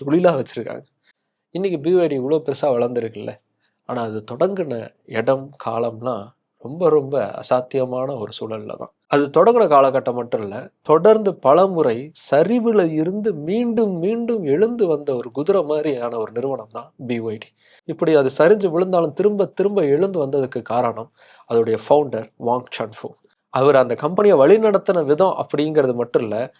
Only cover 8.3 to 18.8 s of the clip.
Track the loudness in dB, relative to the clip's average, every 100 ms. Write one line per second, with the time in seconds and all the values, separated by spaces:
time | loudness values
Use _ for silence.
8.3 | -10 -10 -10 -10 -14 -14 _ -2 0 2
9.3 | 4 4 6 6 6 6 2 -2 -6 -4
10.3 | -6 -6 -10 -14 _ 2 4 6 4 2
11.3 | -2 2 4 4 2 0 0 -6 -14 -2
12.3 | 2 2 2 2 2 2 0 -2 -2 -4
13.3 | -4 -4 -2 -2 0 -2 -2 -4 -4 -4
14.3 | -4 0 2 0 0 0 -2 -2 -6 -6
15.3 | -6 -2 0 0 -2 -2 -4 -4 -6 -6
16.3 | -6 -6 -6 -10 -16 -16 -14 -8 -6 -6
17.3 | -10 -14 _ _ _ -12 -4 2 4 2
18.3 | 4 4 4 2 0